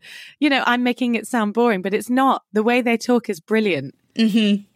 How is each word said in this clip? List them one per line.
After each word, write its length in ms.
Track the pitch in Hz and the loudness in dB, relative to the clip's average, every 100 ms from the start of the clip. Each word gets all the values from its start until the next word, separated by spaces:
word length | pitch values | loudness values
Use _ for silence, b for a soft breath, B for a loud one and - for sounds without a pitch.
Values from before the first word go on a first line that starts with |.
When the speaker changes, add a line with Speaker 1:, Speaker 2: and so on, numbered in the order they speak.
| B B B B | B B B B
Speaker 1:
you 100 | 294 | 0
know, 140 | 269 - | 0 0
I'm 180 | 240 | 0
making 320 | 247 240 247 233 | 0 -2 -2 -2
it 120 | 214 | -2
sound 260 | 240 208 | -2 -2
boring, 280 | 214 240 190 | 0 0 0
but 120 | 185 | -2
it's 160 | 196 208 | -4 -2
not. 340 | 247 269 214 _ | 2 2 0 _
The 100 | 208 | -2
way 180 | 214 247 | 2 2
they 160 | 240 233 | 0 -2
talk 320 | - 240 226 | 0 0 0
is 100 | 170 | -8
brilliant. 540 | - 220 214 151 135 - _ - | -2 0 0 -2 -4 -14 _ -2
Speaker 2:
Mm-hmm. 460 | 226 214 214 202 - | 2 2 2 0 -2